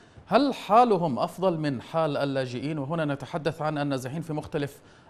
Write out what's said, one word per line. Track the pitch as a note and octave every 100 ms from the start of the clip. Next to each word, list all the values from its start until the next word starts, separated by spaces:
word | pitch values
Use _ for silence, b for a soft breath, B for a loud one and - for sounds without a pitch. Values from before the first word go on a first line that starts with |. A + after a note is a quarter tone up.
| b b b
هل | G#3+ C#4
حالهم | - - A3 B3 F#3 E3 A2
أفضل | E3+ - F#3 D#3+
من | D3 B2
حال | - E3 D#3 C3
اللاجئين؟ | C#3 C3+ C3 B2 C#3 D#3
وهنا | C3+ E3
نتحدث | D3 C3+ C3 E3+ D3+ D3+
عن | D#3 D3+
النازحين | C#3+ C3+ B2+ D#3+
في | -
مختلف | D3+ - D#3 C#3 - b b